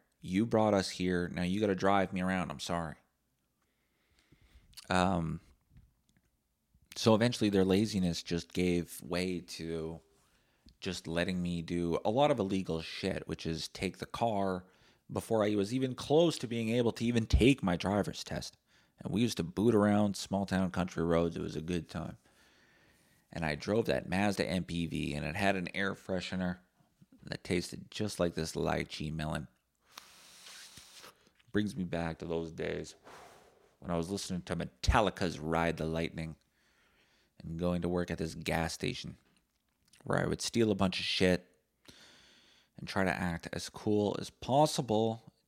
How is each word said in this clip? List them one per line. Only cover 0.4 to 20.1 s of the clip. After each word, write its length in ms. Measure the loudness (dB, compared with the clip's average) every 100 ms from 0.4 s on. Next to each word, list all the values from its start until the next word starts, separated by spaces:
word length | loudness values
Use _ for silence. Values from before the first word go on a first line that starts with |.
| 2
brought 280 | 4 6
us 160 | 4 2
here. 400 | -2 0 0 0
Now 100 | -2
you 180 | -2 4
gotta 140 | 4
drive 380 | 6 6 6 4
me 100 | 0
around. 280 | 0 0 0
I'm 100 | -6
sorry. 360 | -2 -2 -2 -8 _ _ _ _ _ _ _ _ _ _ _ _ _ _ _ -20 _ -20 0
Um, 520 | 4 4 2 -2 -6 -12 _ _ -20 _ _ _ _ _ _ _ _ _ _ _ 0
so 180 | 4
eventually 360 | 6 4 2 2
their 140 | 4
laziness 580 | 4 4 2 2 0 -2
just 320 | -4 -4 -4
gave 440 | -2 2 2 -2 -10
way 380 | -6 -2 -2 -4
to 600 | -8 -10 -6 -6 -6 -10 -16 _ _ _ _ _ -20 _
just 260 | -8 -6 -4
letting 360 | -2 0 -2
me 180 | -2 -4
do 380 | -2 -2 0 0 0
a 40 |
lot 200 | 2 2
of 80 | 2
illegal 420 | 0 -2 -2 -6
shit, 440 | -6 -6 -4 -4 -6
which 180 | -6
is 240 | -4 -6 -8
take 300 | -6 -6 -6
the 80 | -12
car 580 | -4 -2 0 0 -2 -8 _ _ _ -8
before 320 | -8 -2 2
I 100 | 2 2
was 180 | 0
even 200 | 0 -2
close 440 | -4 2 4 4 2
to 80 | -4
being 240 | -2 0
able 220 | 2 2
to 120 | 0
even 220 | 0 2 2
take 360 | 6 6 6
my 140 | 2 0
driver's 480 | 2 0 0 -4
test. 320 | -8 -8 -8 -16 _ _ _ _
And 100 | -4
we 80 | 0
used 160 | 0 0
to 60 |
boot 320 | -4 2 4
around 420 | 6 6 6 4